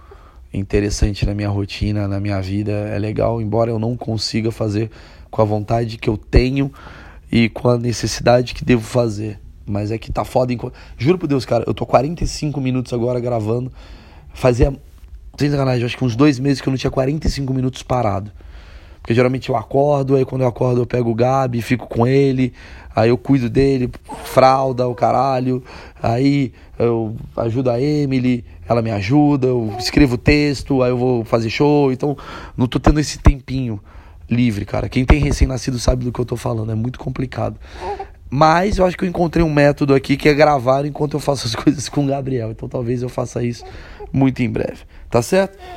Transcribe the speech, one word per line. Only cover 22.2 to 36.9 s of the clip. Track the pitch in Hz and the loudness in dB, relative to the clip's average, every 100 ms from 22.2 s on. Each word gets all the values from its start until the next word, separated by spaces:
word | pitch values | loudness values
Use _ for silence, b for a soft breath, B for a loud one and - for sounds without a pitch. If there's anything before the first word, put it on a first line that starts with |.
| 139 131 127 B B B B 107 | 4 2 0 B B B B 2
aí | 113 | 4
eu | 123 | 4
cuido | - 139 120 | 4 2 4
dele, | 123 139 131 120 - - - | 2 4 2 -2 -6 -14 -14
fralda, | - 131 131 131 135 123 123 | 0 6 6 6 2 0 -2
o | 123 | 0
caralho, | 113 120 135 127 127 127 B B B - | 2 2 2 0 0 -2 B B B -6
aí | 113 120 139 143 131 b b - | -2 2 2 2 0 b b -2
eu | 120 117 107 113 - - | 0 0 -2 -6 -8 -4
ajudo | 113 123 127 | -2 0 0
a | 120 | 0
Emily, | 147 151 139 131 127 120 b b - | 0 0 0 2 2 0 b b -2
ela | 117 | 0
me | 113 | 0
ajuda, | 104 98 147 147 143 127 | -2 2 4 4 4 2
eu | 123 110 - | 0 -2 -4
escrevo | - 143 139 120 | 0 4 4 4
texto, | - 147 147 131 - 135 | 2 4 2 -2 -2 0
aí | 123 | 2
eu | 123 | 2
vou | 127 120 110 | 0 0 0
fazer | 117 110 | 0 0
show, | - 147 147 135 | 2 4 4 2
então | 123 147 135 B B B - | 0 -2 -4 B B B -2
não | 123 | -2
tô | 139 | 2
tendo | - 151 | 4 4
esse | 139 - | 0 2
tempinho | - 139 - 131 120 101 b b b b - | 4 4 0 -4 -4 -6 b b b b -4
livre, | 120 123 101 | 0 0 0
cara. | 101 107 107 | -4 -4 -2
Quem | 127 | 0
tem | 131 147 | 2 2
recém-nascido | 143 - 131 127 - 120 | 2 2 0 0 -4 -2
sabe | 123 123 123 | 0 0 -2
do | |
que | 117 | -4
eu | 117 | -4
tô | 117 | -4
falando, | 123 113 110 | -4 -4 -4
é | 110 | -4
muito | 123 | -4